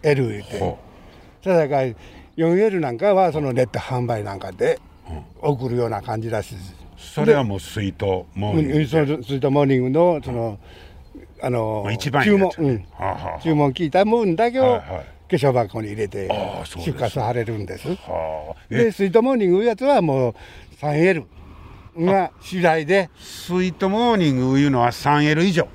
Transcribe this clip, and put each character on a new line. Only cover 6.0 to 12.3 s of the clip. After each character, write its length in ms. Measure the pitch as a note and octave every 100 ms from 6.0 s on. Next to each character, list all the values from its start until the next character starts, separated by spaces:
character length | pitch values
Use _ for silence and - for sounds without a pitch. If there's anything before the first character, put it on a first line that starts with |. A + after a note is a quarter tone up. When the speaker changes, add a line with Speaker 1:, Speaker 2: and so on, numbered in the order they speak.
Speaker 1:
感 200 | G#2+ A2
じ 80 | A2+
ら 140 | A2
し 80 | G2
い 40 | G#2
で 60 |
す。 140 | F#2 - - -
Speaker 2:
そ 260 | - -
れ 100 | -
は 120 | D3 A#2
も 100 | G2
う 40 |
ス 200 | - -
イ 60 | G2
ー 40 |
ト 320 | E2+ G2+ F#2 - -
モ 180 | G#2
ー 40 | D#3
ニ 60 |
ン 20 | D3
グ 60 |
で。 0 |
Speaker 1:
う 40 | D3+
ん、 40 |
う 20 |
ん、 40 | C#3+
そ 120 | D#3+
う、 240 | C#3+ D3
ス 100 | A2 C#3
イ 20 |
ー 20 |
ト 120 | C#3
モ 140 | C#3 C#3
ー 40 |
ニ 80 | C3+
ン 60 | B2+
グ 40 |
の、 300 | C#3+ F3 D#3+
そ 120 | C3
の、 260 | A#2+ A#2 G2+ - - - - - - - -
あ 80 | C3
の、 320 | B2 A2 G#2+ G#2
Speaker 2:
ま 60 |
あ、 20 |
一 180 | A#2 D3
番 140 | C#3
い 20 |
い 60 | E3+